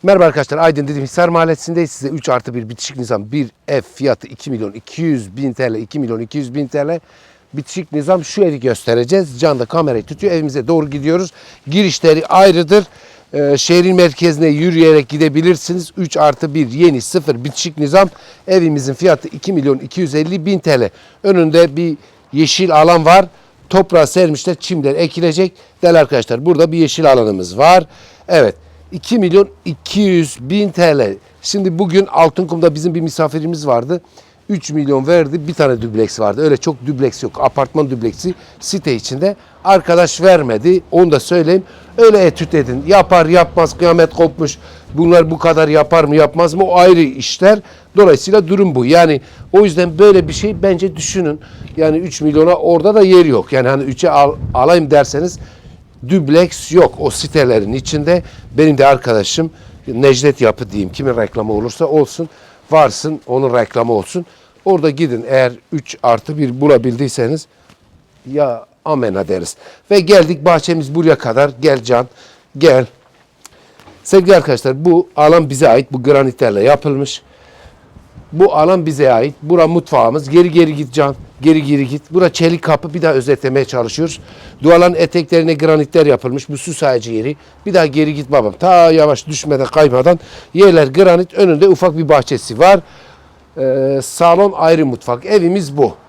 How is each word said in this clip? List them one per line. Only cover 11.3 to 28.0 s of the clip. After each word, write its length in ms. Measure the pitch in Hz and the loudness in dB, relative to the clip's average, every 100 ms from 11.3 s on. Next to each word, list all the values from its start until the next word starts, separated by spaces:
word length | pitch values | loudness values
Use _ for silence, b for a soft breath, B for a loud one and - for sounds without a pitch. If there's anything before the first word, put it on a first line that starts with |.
| b b b - | b b b -4
Girişleri 580 | 175 190 135 165 156 160 | -2 0 0 2 2 2
ayrıdır. 600 | 185 196 170 160 208 185 b b b b | 4 4 4 2 0 0 b b b b
Ee, 240 | 143 143 139 | -4 0 0
şehrin 380 | - 175 180 180 | 2 2 2 2
merkezine 520 | 175 131 170 147 160 | 2 2 -2 0 0
yürüyerek 640 | 147 175 165 160 156 135 | 0 0 4 4 4 2
gidebilirsiniz. 840 | 151 156 147 165 165 - 180 160 - | -2 0 0 0 -2 -4 -8 -8 -10
Üç 200 | 170 - | -6 0
artı 360 | 151 135 160 | 0 0 -6
bir, 180 | 151 127 | -4 -4
yeni, 300 | 131 170 135 | 2 2 2
sıfır, 420 | - 180 147 120 | -4 -6 -4 -6
bitişik 340 | 135 - 175 151 | -8 -8 -10 -6
nizam. 320 | 147 175 190 b b b - | 0 2 2 b b b -2
Evimizin 460 | 185 165 147 135 | 0 0 -2 -6
fiyatı 340 | 131 180 147 - | -2 0 0 -4
iki 260 | 143 180 | -10 -6
milyon 240 | 180 139 135 | -2 -2 -2
iki 240 | 139 - | -6 -8
yüz 140 | 170 151 | -4 -4
elli 300 | 156 185 160 | -4 -6 -4
bin 140 | 185 | -4
T 200 | 165 135 | 0 0
L. 100 | 107 b b b | 0 b b b
Önünde 520 | 196 185 160 160 170 143 | 0 2 2 2 2 0
bir 220 | 170 147 b b _ | -6 -6 b b _
yeşil 420 | 139 160 - 185 151 | -2 -2 0 0 4
alan 300 | 160 175 156 | 4 4 4
var. 200 | 185 185 b b b _ | 4 2 b b b _
Toprağa 380 | 185 190 170 147 | -2 2 2 2
sermişler, 480 | 180 175 147 - 160 | 0 0 -2 -6 -8
çimler 400 | - 175 139 147 | -6 -4 -2 -2
ekilecek. 580 | 170 170 170 156 185 b b _ | -4 -2 -2 0 -4 b b _
Değerli 160 | 175 165 | 2 4
arkadaşlar, 480 | 139 135 113 120 151 | 4 -2 -2 -4 0
burada 260 | 156 165 | 0 0
bir 60 | 165 | 0
yeşil 340 | 151 - 156 | -2 2 4
alanımız 460 | 131 107 95 87 98 | 4 2 -4 -6 0
var. 280 | 156 185 160 b | 4 4 2 b